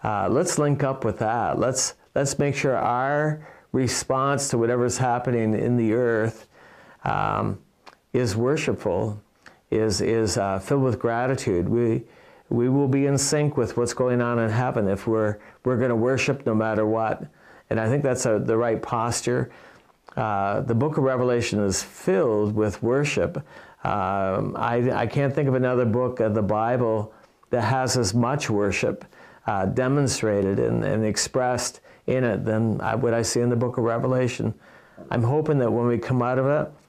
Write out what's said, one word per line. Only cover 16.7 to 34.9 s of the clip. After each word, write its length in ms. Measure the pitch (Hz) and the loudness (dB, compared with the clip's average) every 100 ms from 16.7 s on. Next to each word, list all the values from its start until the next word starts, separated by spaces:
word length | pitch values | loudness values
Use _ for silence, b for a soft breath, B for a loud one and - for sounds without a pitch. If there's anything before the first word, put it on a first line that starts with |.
| 107 107 | 2 2
what. 420 | 110 110 - - B B B _ | 2 0 -2 -8 B B B _
And 100 | 110 | -2
I 80 | 110 | 0
think 140 | 139 | 0
that's 240 | 135 123 123 | 0 0 2
a, 140 | 107 | 0
the 180 | 120 113 | 2 2
right 240 | 120 110 | 2 0
posture. 680 | - 117 117 110 - 123 123 B B B B B - - | -2 -2 -2 -2 -2 -2 -2 B B B B B -12 -4
Uh, 460 | 113 101 98 104 | -2 0 0 -2
the 120 | 104 | 0
book 240 | 113 120 - | 0 0 2
of 60 | |
Revelation 560 | 131 127 123 120 113 104 | 0 2 2 0 0 0
is 240 | 101 95 | 0 -2
filled 720 | - - - 190 143 107 104 107 | -6 -6 -2 2 2 2 0 0
with 260 | 107 95 | -2 0
worship. 560 | 113 131 147 - 85 - - B B B | 0 0 0 0 -2 -4 -12 B B B
Um, 720 | - 101 95 98 95 98 101 - | -4 -2 -2 0 0 -2 -4 -4
I, 440 | 110 120 123 - | -2 0 0 0
I 40 | 117 | -2
can't 300 | 143 139 139 | 0 0 0
think 120 | 139 | 0
of 60 | |
another 320 | 131 127 123 120 | 2 2 2 2
book 340 | 113 127 123 | 0 0 0
of 120 | 110 | 0
the 80 | 107 | 0
Bible 720 | 98 107 113 123 120 110 104 B B B _ | 0 0 0 0 2 0 -2 B B B _
that 100 | 123 | -2
has 360 | 110 131 131 127 | 0 0 0 0
as 160 | 107 113 | 0 0
much 340 | 120 147 - | 0 0 -2
worship, 560 | 107 101 95 127 - - B B B - | 0 0 0 -2 -4 -10 B B B -4
uh, 200 | 101 95 | -2 0
demonstrated 920 | 120 127 143 135 - 110 101 98 98 | 0 0 2 0 0 0 2 2 2
and, 240 | 117 117 | 0 0
and 220 | 104 101 110 | 0 0 0
expressed 760 | 101 - 131 127 123 - - B B - | -2 -4 -2 -2 -2 -4 -10 B B -4
in 160 | 127 | 0
it 220 | 123 92 95 | 0 0 0
than 360 | 110 113 107 | 0 0 0
I, 140 | 104 110 | -2 -2
what 180 | 123 | 0
I 80 | 113 | 0
see 200 | 113 - | 0 0
in 80 | 120 | 0
the 60 | 120 | 0
book 220 | 123 120 | 0 0
of 60 | |
Revelation. 720 | 117 117 127 127 127 - 113 - B B B | -2 0 0 0 0 -2 -6 -6 B B B